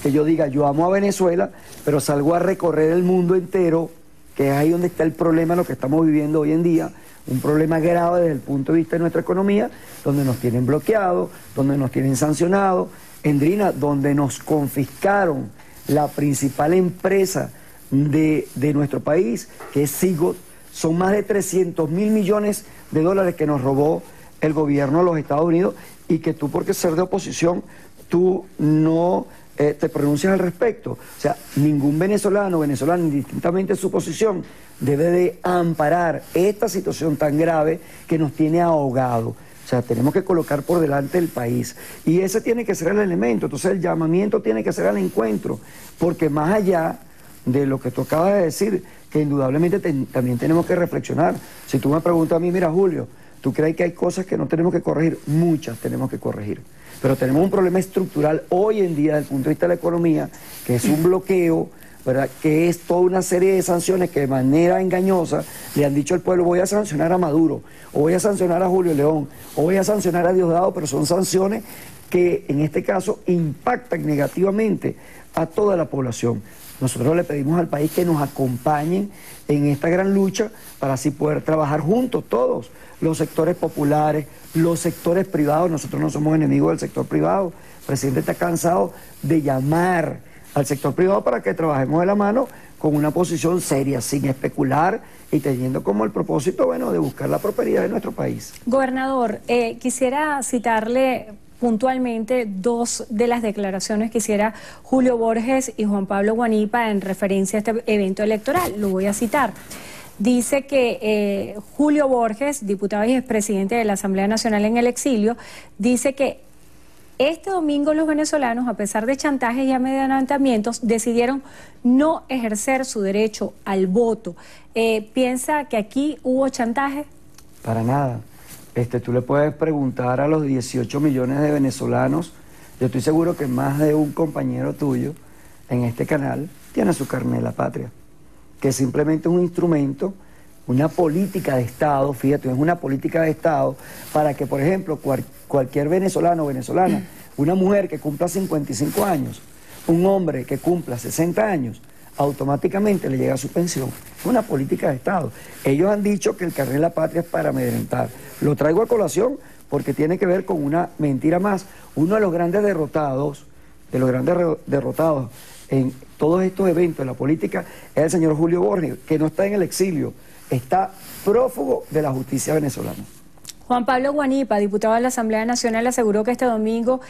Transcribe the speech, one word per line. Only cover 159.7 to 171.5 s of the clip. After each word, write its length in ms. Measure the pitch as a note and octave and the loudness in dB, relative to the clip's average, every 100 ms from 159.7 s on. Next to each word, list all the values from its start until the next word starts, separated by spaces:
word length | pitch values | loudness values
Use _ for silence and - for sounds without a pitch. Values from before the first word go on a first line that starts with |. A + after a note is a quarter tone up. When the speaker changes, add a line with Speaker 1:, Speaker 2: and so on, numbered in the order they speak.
| C#3+ C3+ | -4 -4
Speaker 1:
tiene 240 | C#3 D#3 F3+ | -2 0 0
que 80 | |
ver 220 | F#3 F#3 F#3+ | 2 0 0
con 180 | F3 | -4
una 240 | C#3+ E3 F3 - | 0 -2 -2 -2
mentira 420 | D3 C3 D3+ F3 | -2 0 2 2
más. 260 | G3+ F#3+ - - - | 0 -2 -6 -20 -10
Uno 200 | - D#3+ | -2 0
de 80 | G#3+ | 2
los 100 | G3 | 2
grandes 300 | E3+ E3+ F#3+ | 0 0 2
derrotados, 840 | G#3 E3+ D3 D#3+ D3 C3 D3 C#3+ - - - - - | 0 0 -2 -2 -2 -2 -4 -6 -16 -20 -20 -20 -6
de 60 | B2+ | 0
los 100 | B2+ | 0
grandes 260 | B2+ C3 | 0 0
re-, 220 | F3 E3+ D#3 - | 2 0 -2 -2
derrotados 640 | C#3 B2+ A#2+ E3 D3 A#2 - - - - | -2 -2 0 0 0 -4 -12 -20 -20 -2
en 240 | C3+ C3 - - - | 0 0 -4 -18 -2
todos 260 | D3+ F3+ | 2 2
estos 240 | F#3 F#3 F#3+ | 0 0 2
eventos 300 | E3 F3 D#3 | 2 2 0
de 40 | |
la 100 | C3 | -6
política 520 | A#2+ C3+ D#3 G3 F#2 - - - | -4 0 0 -2 -6 -8 -16 -6
es 100 | - | 0
el 60 | D#3 | 2
señor 240 | F3+ D#3+ | 2 2
Julio 280 | D3+ E3+ F3 | 2 2 2
Borges, 340 | G3+ G3+ D3 B2+ - | 2 0 -2 -6 -2
que 120 | D#3 | 0
no 80 | D#3 | 0
está 200 | - G3+ | 0 0
en 60 | |
el 100 | G#3 | 0
exilio, 520 | E3+ - F#3+ D3+ A#2+ - - - - | -2 0 -2 0 -4 -8 -20 -20 -6
está 440 | B2+ - F#3 F#3+ - - - | -4 0 -2 -2 -8 -20 -6
prófugo 640 | G3 A3 B3+ | 0 2 2